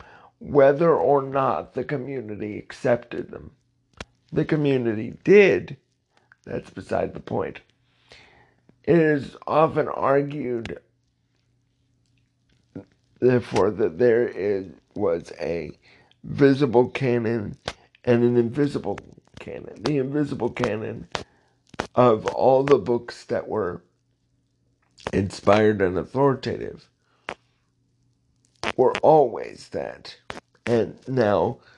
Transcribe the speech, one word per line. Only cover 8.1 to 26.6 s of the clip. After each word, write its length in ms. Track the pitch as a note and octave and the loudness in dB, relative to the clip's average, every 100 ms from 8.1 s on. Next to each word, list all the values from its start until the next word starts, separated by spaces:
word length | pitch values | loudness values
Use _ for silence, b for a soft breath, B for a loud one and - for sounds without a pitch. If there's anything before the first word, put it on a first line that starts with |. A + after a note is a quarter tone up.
| b b b b b _ _ | b b b b b _ _
It 120 | - E3 | 2 4
is 400 | D#3 D3 - - - | 4 0 -4 -12 -2
often 420 | C#3+ D#3+ D#3 C3+ | 2 2 0 -4
argued, 920 | - G#2+ C#3 C#3+ D3 B2 A#2 A2 - - _ _ _ _ _ _ _ _ _ _ _ _ _ _ _ _ _ _ G2 - _ _ _ | -2 0 0 0 -6 -6 -6 -8 -14 -18 _ _ _ _ _ _ _ _ _ _ _ _ _ _ _ _ _ _ -20 -20 _ _ _
therefore, 500 | B2 B2 - A2 G2 | 2 2 0 0 0
that 260 | F#2+ G2 E2 | 0 -2 2
there 280 | A#2+ A2+ G#2+ | 2 4 0
is, 420 | - G2+ G2 F#2 B1+ _ | -4 -4 -4 -6 -16 _
was 400 | - G2+ E2+ - - | -4 -2 -2 -6 -10
a 340 | D2+ E2+ D2+ - b b b _ | -6 -6 -8 -16 b b b _
visible 640 | - G#2 C#3 C3+ D3 A#2+ B2 | -10 4 4 4 2 2 2
canon 680 | - C3+ A#2+ A2 A2+ G2+ - B B B _ | 0 -2 -2 -2 -4 -6 -10 B B B _
and 200 | B2 A#2 | 0 2
an 140 | A#2+ A#2+ | 4 2
invisible 600 | A#2 C#3+ C#3+ C3+ G2 G2 - - _ - | 0 0 -2 -2 -6 -8 -12 -20 _ -20
canon. 440 | - C#2 - - | -16 -14 -16 -8
The 160 | A#2+ D3 | -4 -2
invisible 500 | C3 D3 C#3+ C3+ A#2+ | -2 -2 -4 -4 -6
canon 600 | - A#2+ G#2+ G#2+ A2+ - - B B B B _ - - | -4 -4 -4 -8 -12 -12 -12 B B B B _ -14 -4
of 300 | - B2 G#2+ | 2 4 4
all 400 | F2+ - A2 C3+ | 0 0 4 4
the 140 | C#3+ B2+ | 4 4
books 480 | G2 A#2+ A#2+ - - | 2 -4 -4 -16 -8
that 200 | G#2+ - | -6 -4
were 360 | G#2+ F2+ - _ _ _ _ _ _ _ _ _ _ _ _ - | -4 -4 -6 _ _ _ _ _ _ _ _ _ _ _ _ -6
inspired 640 | F#2+ G2 - G#2 G#2 G#2+ G#2 | -2 -2 -2 2 4 4 2
and 160 | F#2 F2 | 0 -2
authoritative 880 | - B2+ C#3 B2+ A#2 A1 | -4 0 0 0 -6 -8